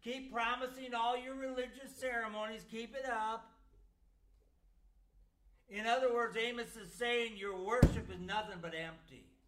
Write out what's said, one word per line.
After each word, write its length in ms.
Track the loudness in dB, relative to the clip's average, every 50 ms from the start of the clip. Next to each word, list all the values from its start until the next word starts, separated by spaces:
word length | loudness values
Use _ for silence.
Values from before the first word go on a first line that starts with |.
| -4
keep 280 | -4 -6 -6 -6 -6
promising 640 | 0 2 2 2 2 0 -2 -4 -4 -6 -8 -4 0
all 240 | 2 4 4 2
your 180 | 2 0 -4 -6
religious 600 | -4 -4 -4 -2 -2 -4 -4 -6 -12 -14 -14 -12
ceremonies, 680 | -4 -4 -2 0 0 -2 -2 -2 -2 -4 -4 -4 -8 -10 -8
keep 260 | -8 -6 -6 -6 -6
it 100 | -4 -2
up. 460 | 0 0 2 2 0 0 -2 -4 -10 -20 -20 -20 -20 -20 -20 -20 -20 _ _ -20 -20 -20 _ _ -20 -20 -20 _ -20 _ _ _ -20 _ -20 _ -20 _ -20 -20 _ _ -20 -20 -20 _ _ _ -20 -20 -20 _ _
In 160 | -8 -2 2
other 280 | 4 4 6 6 4 4
words, 220 | 4 2 2 2
Amos 400 | 0 0 0 0 -2 -4 -6 -6
is 160 | -12 -12 -12
saying 460 | -6 -2 0 2 2 2 2 0 -2
your 180 | -6 -6 -4 -4
worship 520 | -2 0 2 6 8 8 8 8 4 -4 -4
is 80 | -8 -8
nothing 380 | -6 -2 -2 -2 -2 -2 -6 -8
but 120 | -8 -6 -6
empty. 520 | -4 -6 -6 -8 -12 -16 -20 -20 -20 -20 -20 -20 _ _